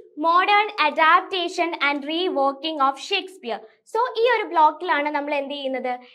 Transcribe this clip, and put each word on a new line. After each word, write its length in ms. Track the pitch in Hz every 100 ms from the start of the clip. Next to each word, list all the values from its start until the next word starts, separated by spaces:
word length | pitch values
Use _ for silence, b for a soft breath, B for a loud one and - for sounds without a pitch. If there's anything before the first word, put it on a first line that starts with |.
| - 294
modern 680 | 330 349 381 415 427 415 302
adaptation 840 | 285 320 359 370 381 339 359 330
and 320 | 311 285 285
reworking 720 | 277 320 359 277 269 277 320
of 100 | 311
Shakespeare. 800 | 269 277 - 392 381 - 233 208
So, 540 | - _ _ 427 508 453
ഈ 180 | 494 440
ഒരു 80 |
ബ്ലോക്കിലാണ് 680 | 311 339 311 311 359 294 294
നമ്മൾ 260 | 294 285 285
എന്ത് 180 | 277
ചെയ്യുന്നത്, 460 | 285 269 262 247 254 247